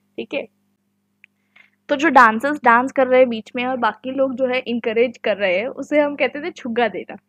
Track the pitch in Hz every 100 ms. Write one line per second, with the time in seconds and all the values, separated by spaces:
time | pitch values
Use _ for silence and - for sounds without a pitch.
0 | _ - 233 294 - _ _ _ _ _
1 | _ _ _ _ _ _ _ _ - -
2 | 311 262 226 220 277 294 - 233 262 -
3 | 254 254 254 220 - 247 247 254 226 -
4 | 254 269 269 247 254 254 240 240 233 220
5 | 247 - 226 196 196 180 247 - 277 294
6 | 294 285 254 294 285 - 247 226 226 185
7 | - -